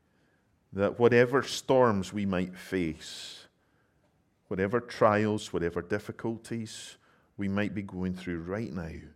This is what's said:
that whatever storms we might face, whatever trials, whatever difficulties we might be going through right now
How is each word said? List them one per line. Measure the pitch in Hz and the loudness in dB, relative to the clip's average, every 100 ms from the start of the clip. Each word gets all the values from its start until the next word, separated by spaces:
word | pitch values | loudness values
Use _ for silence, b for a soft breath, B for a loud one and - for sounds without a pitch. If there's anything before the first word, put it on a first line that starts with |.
| _ _ _ _ _ _ _ | _ _ _ _ _ _ _
that | 95 101 - | -2 0 6
whatever | 117 120 123 135 | 6 8 6 4
storms | 113 - - 135 123 101 90 | 0 -4 2 6 6 4 0
we | 104 | -2
might | 98 92 92 - | 0 0 -2 -6
face, | - 95 82 76 - - - - - _ _ _ _ _ _ _ _ _ - | -4 -2 -2 -4 -12 -14 -14 -16 -20 _ _ _ _ _ _ _ _ _ -8
whatever | 95 98 120 | -2 0 0
trials, | 120 - 117 104 107 104 - | -2 4 4 6 2 -2 -4
whatever | 87 85 85 | -2 -2 -4
difficulties | 85 101 - - 117 113 - 117 110 - - - b b b b | -4 -4 -4 -8 -6 -6 -8 -8 -8 -12 -16 -20 b b b b
we | 101 | -4
might | 98 104 | 0 -2
be | 101 | -4
going | 101 90 92 | -8 -4 -4
through | 90 - 85 | -4 -6 -6
right | 82 101 107 | -4 -6 -6
now | 80 80 80 - | -8 -8 -10 -16